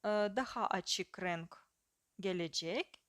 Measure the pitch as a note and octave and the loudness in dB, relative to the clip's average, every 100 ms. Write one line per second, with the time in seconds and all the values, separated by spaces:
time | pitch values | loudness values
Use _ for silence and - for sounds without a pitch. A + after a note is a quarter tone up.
0 | G#3 G#3 G#3 G3+ C4 B3 G#3+ F#3+ - - | 2 2 2 2 -2 0 2 2 0 -2
1 | F#3 - F#3 E3+ E3+ - _ _ _ _ | -2 -4 -2 -2 -6 -14 _ _ _ _
2 | _ - F#3+ F3+ E3 - D#3+ A3 F#4 - | _ -4 0 2 0 -2 -2 -2 -2 -8